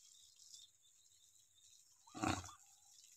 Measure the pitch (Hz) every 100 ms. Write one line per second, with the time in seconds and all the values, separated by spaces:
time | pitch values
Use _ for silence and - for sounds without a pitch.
0 | - - - - - - - - - -
1 | - - - - - - - - - -
2 | - - 101 - - - - - - -
3 | -